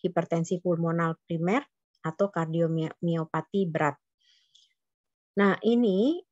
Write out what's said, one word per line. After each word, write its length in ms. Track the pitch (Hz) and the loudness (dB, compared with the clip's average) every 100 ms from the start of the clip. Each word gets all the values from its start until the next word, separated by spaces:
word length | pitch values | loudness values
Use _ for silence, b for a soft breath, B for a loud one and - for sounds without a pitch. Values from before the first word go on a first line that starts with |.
hipertensi 560 | 185 170 170 165 165 180 | -4 -2 -2 -2 -2 -4
pulmonal 640 | 180 165 165 170 165 160 - | -2 0 0 0 -2 -4 -6
primer, 320 | 165 175 247 - _ _ _ | -4 0 -2 -4 _ _ _
atau 320 | 160 160 202 | -8 -2 -2
kardiomiopati 1300 | 170 160 165 165 160 160 - 170 165 160 160 - 202 180 | -2 -2 0 0 0 -4 -4 -2 -2 -2 -6 -4 -2 -2
berat. 240 | 160 151 - _ _ b b b b b _ _ _ _ _ _ - | 0 -2 -2 _ _ b b b b b _ _ _ _ _ _ 2
Nah, 160 | 196 - | 2 2
ini 560 | 220 240 233 185 262 349 - | 2 2 4 2 2 0 -8